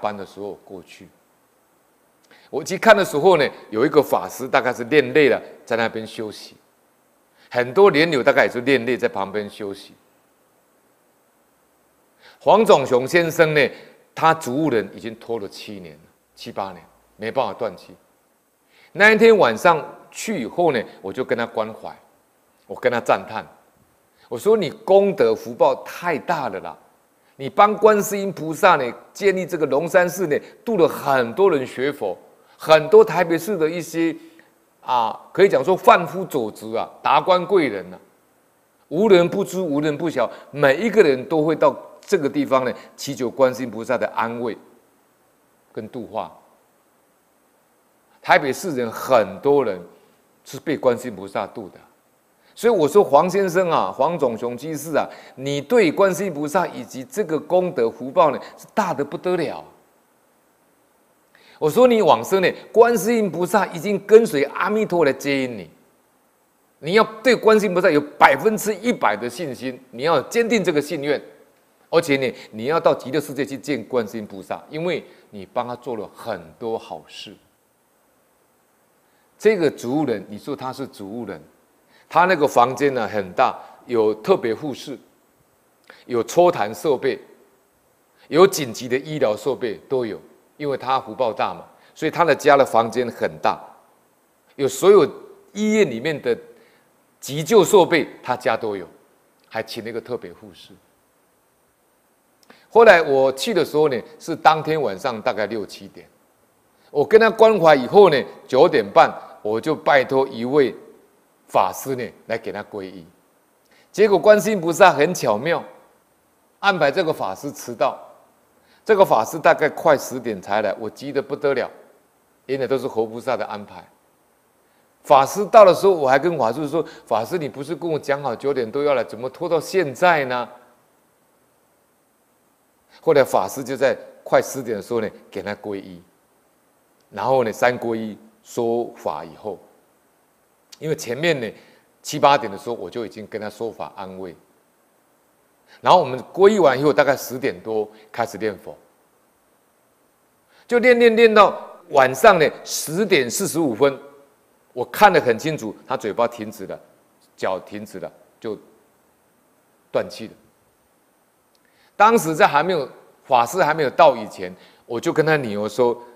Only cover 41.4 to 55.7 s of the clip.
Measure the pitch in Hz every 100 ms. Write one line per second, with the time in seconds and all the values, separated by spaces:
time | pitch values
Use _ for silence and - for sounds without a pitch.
41.4 | 151 147 151 117 - - - 190 143 147
42.4 | 127 131 127 - - - - 127 120 131
43.4 | 131 123 127 107 113 117 104 - 113 120
44.4 | 120 92 - _ _ _ _ _ _ _
45.4 | _ _ _ - 107 123 92 104 82 -
46.4 | _ _ _ _ _ _ _ _ _ _
47.4 | _ _ _ _ _ _ _ _ - 175
48.4 | 143 120 196 127 117 - - 127 98 95
49.4 | 139 143 117 90 87 _ _ _ _ _
50.4 | - 135 - 139 131 117 127 95 98 120
51.4 | 98 - 92 - _ _ _ _ _ _
52.4 | _ - 226 208 143 202 180 139 180 196
53.4 | 190 175 175 143 95 110 143 175 131 110
54.4 | 120 120 156 151 160 135 92 - - -
55.4 | 139 143 139